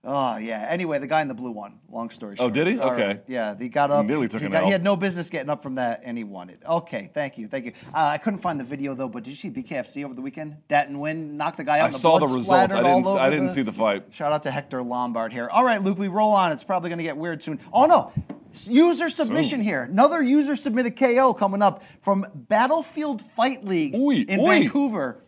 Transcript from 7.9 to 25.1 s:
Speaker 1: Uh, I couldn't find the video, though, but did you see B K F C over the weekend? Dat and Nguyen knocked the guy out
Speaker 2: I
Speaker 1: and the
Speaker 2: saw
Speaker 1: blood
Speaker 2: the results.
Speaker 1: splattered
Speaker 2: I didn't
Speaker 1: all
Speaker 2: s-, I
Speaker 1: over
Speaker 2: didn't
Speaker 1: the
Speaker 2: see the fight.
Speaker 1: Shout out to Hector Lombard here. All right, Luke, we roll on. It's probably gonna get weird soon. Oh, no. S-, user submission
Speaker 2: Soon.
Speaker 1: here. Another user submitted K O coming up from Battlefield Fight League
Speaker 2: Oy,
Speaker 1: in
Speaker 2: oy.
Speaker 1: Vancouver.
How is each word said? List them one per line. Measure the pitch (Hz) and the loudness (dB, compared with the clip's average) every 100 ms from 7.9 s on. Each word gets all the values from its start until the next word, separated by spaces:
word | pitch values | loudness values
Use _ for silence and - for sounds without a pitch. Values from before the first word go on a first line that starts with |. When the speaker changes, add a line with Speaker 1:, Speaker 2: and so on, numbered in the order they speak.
Speaker 1:
Uh, | 151 151 | -2 0
I | 147 | 0
couldn't | - 196 | -4 -4
find | 180 151 | -4 -6
the | |
video, | 123 139 139 | -8 -8 -6
though, | 131 131 | -6 -8
but | 120 | -8
did | 113 | -14
you | 143 | -12
see | 190 | -12
B | 127 | -10
K | 123 143 | -8 -8
F | - | -8
C | 143 | -10
over | 143 | -12
the | 123 | -10
weekend? | 135 147 156 151 _ | -12 -10 -14 -14 _
Dat | 147 139 | 0 0
and | 143 | -4
Nguyen | 151 160 151 | -6 -6 -8
knocked | 147 151 - | -4 -4 -4
the | |
guy | 139 147 | 0 4
out | |
Speaker 2:
I | 160 | 2
Speaker 1:
and | |
the | - | 4
Speaker 2:
saw | 170 160 | 6 6
Speaker 1:
blood | 147 | 4
Speaker 2:
the | 127 | 0
results. | 113 | 4
Speaker 1:
splattered | 185 - - | 6 6 4
Speaker 2:
I | |
didn't | 180 180 | 4 4
Speaker 1:
all | - 196 | 4 2
Speaker 2:
s-, | |
I | 135 | 2
Speaker 1:
over | |
Speaker 2:
didn't | 151 135 | 2 0
Speaker 1:
the | |
Speaker 2:
see | 143 | -2
the | 110 | -4
fight. | 101 110 98 - | 0 0 0 -6
Speaker 1:
Shout | - 147 | -6 -2
out | 151 | -2
to | 147 | -2
Hector | 135 139 131 | -6 -6 -8
Lombard | 123 123 123 113 113 | -6 -4 -4 -4 -6
here. | 110 120 | -6 0
All | 220 | 2
right, | 254 214 | 4 2
Luke, | 190 190 | 0 -2
we | 196 | -2
roll | 185 214 | 0 4
on. | 202 180 | 4 2
It's | 143 | -2
probably | - 185 170 | -2 -4 -2
gonna | 170 | -6
get | 160 147 | -6 -6
weird | 170 160 | -6 -6
soon. | - 147 - | -8 -10 -2
Oh, | 214 | 4
no. | 302 339 - - - - - | 6 6 4 -8 -8 -16 -18
S-, | - 190 | -20 2
user | 240 339 302 339 | 4 6 4 -2
submission | - 233 294 285 277 | -2 -2 0 0 0
Speaker 2:
Soon. | |
Speaker 1:
here. | 214 147 | -2 -2
Another | 120 190 285 339 | -2 4 4 4
user | 254 285 285 285 | 4 4 2 -2
submitted | 277 226 240 - | -2 0 -2 0
K | 262 240 | 2 4
O | 262 | 4
coming | - 196 196 | 2 0 4
up | 202 190 - - | 2 2 -16 -6
from | - 196 196 | 0 0 -2
Battlefield | 147 120 214 254 320 - 311 302 226 - | -14 -2 2 2 0 -2 -6 -6 -6 -8
Fight | - 247 262 | -2 -2 -2
League | 202 180 151 | -2 0 0
Speaker 2:
Oy, | 202 285 226 - | 0 2 2 2
Speaker 1:
in | 196 | 2
Speaker 2:
oy. | 302 311 | 4 4
Speaker 1:
Vancouver. | 254 294 277 208 131 | 4 0 -2 -2 -6